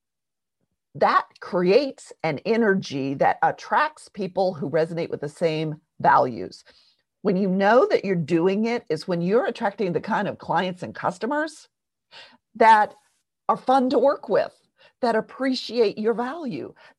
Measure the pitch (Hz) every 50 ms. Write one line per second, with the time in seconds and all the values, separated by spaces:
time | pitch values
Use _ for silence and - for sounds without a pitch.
0 | _ _ _ _ _ _ _ _ _ _ _ _ _ _ _ _ _ _ - 143
1 | 208 208 262 - - _ _ - - - 196 175 180 180 196 269 294 269 269 -
2 | - - - _ - 160 143 - - 196 226 226 233 202 190 190 - - 135 139
3 | 135 139 139 139 170 - - - 165 165 175 - - - 208 247 302 302 - -
4 | - - - 202 190 185 - 190 190 185 190 143 170 139 156 160 165 170 170 170
5 | 160 - - - 143 151 - - 175 160 156 156 160 156 151 - _ _ _ -
6 | - - 143 135 127 127 113 90 92 - - - - _ _ _ _ _ _ _
7 | _ _ _ _ - 208 185 185 208 185 185 196 196 208 226 262 403 427 - -
8 | - 196 185 175 151 127 170 165 170 190 196 214 220 233 240 - - - 156 156
9 | - 185 175 170 170 185 208 247 381 330 233 - 226 202 - - 208 175 175 151
10 | - 196 220 185 202 147 110 - - - 156 170 185 180 180 - 135 104 - -
11 | - - 190 - 220 240 294 302 311 311 311 - - _ _ _ _ _ _ _
12 | _ _ - - - - _ _ _ _ - 220 226 220 220 214 208 208 - _
13 | _ _ _ _ _ _ _ _ _ - 220 - - - 262 269 247 254 - 240
14 | 247 277 302 - - - 190 139 - - _ _ _ _ _ _ _ _ _ -
15 | 254 233 220 220 220 - - - 262 269 254 - - - 220 247 220 202 - 214
16 | 214 226 226 202 240 254 302 349 311 240 160 117 120 - - _ - - _